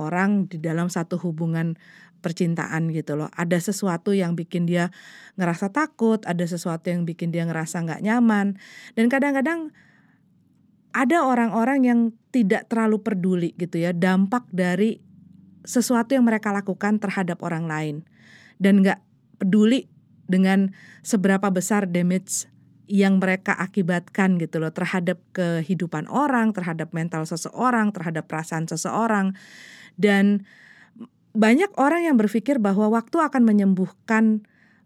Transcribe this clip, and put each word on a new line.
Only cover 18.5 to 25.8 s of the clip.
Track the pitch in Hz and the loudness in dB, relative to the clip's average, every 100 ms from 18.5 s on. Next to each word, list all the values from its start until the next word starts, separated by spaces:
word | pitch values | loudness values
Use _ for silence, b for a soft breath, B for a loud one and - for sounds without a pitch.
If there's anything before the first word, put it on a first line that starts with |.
| - | 0
Dan | 190 196 | 4 6
nggak | 190 - _ _ _ - | 4 0 _ _ _ -6
peduli | 190 208 214 262 - _ _ _ - | 2 4 4 2 -2 _ _ _ -2
dengan | 185 190 196 196 B B B | 2 4 4 2 B B B
seberapa | - 214 196 196 202 | -2 0 2 2 2
besar | 185 175 208 190 | -2 0 -2 0
damage | 175 175 185 - - - _ _ _ - | 0 0 -2 -4 -10 -10 _ _ _ -2
yang | 196 196 190 | 2 4 4
mereka | 185 190 202 | 2 0 -2
akibatkan | - 190 - 170 175 175 - 190 180 | -4 -4 -2 -2 -2 -4 0 2 2
gitu | 160 165 | -2 -4
loh, | 160 | -4
terhadap | 160 180 190 175 175 _ | -4 -4 -2 -2 -4 _
kehidupan | - 175 165 160 170 | -4 -2 -2 -2 -4